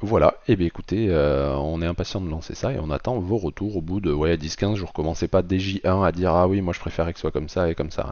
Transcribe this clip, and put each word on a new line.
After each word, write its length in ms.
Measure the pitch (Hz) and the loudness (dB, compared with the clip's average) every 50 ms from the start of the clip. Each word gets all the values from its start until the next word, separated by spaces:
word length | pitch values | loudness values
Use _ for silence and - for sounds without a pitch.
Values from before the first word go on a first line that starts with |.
voilà, 340 | - 101 110 90 73 - - - - - | -2 2 4 6 6 6 4 2 2 2
et 80 | 120 92 | 4 4
bien 100 | 87 82 | 4 0
écoutez, 400 | - - - - 90 107 113 98 | 0 -4 -4 -2 -2 0 2 2
euh, 460 | 87 78 71 73 69 69 69 71 67 | 4 4 4 4 4 2 2 0 0
on 260 | 69 71 78 82 82 | -2 -2 -2 -2 -2
est 40 | 85 | -2
impatient 340 | 85 87 - 87 - - 101 | -2 -2 -4 -4 -4 -4 -4
de 100 | 92 82 | -4 -4
lancer 260 | 82 80 78 - 78 | -4 -6 -6 -10 -8
ça 180 | - - 120 135 | -6 -4 -4 -4
et 40 | - | -4
on 120 | - 78 | -4 -4
attend 280 | 73 - - 110 127 117 | -4 -2 -2 -2 -2 -2
vos 180 | 90 90 110 110 | 0 0 0 0
retours 400 | 95 76 73 - 95 107 104 90 | 0 -4 -4 -4 -4 -4 -2 -4
au 40 | |
bout 200 | 80 82 92 101 | -4 -2 -4 -2
de, 100 | 98 82 | 0 0
ouais, 240 | 73 73 78 82 85 | 0 2 2 2 2
dix, 220 | 80 73 78 - - | 0 -2 -6 -4 -2
quinze 180 | 101 101 107 | 0 0 0
jours. 160 | 101 90 - | -2 -4 -6
Commencez 380 | - - 78 78 82 - - 82 | -6 -4 -2 -2 -2 -2 -2 0
pas 140 | - 95 90 | 2 0 2
dès 160 | 87 95 92 | 2 0 0
J 200 | 95 98 95 98 - | 0 -2 -4 -2 0
un 180 | 95 92 98 95 | 0 2 4 2
à 80 | 85 | 2
dire : « 220 | 80 87 90 90 80 | 2 2 0 2 4
Ah 140 | 87 90 92 | 4 4 4
oui, 100 | 98 101 | 4 2
moi 140 | 95 87 85 | 0 -2 -4
je 80 | - | -4
préférais 320 | - - - - 82 85 101 | -6 -6 -2 -2 -2 -2 -2
que 60 | - | -4
ce 20 | |
soit 100 | - 80 | -4 -4
comme 160 | - 69 76 80 | -2 -2 -4 -2
ça 220 | - 90 90 82 | -2 0 0 0
et 40 | 82 | 0
comme 160 | - 76 78 | -2 -4 -4
ça », 160 | - - - 71 | -4 -6 -6 -4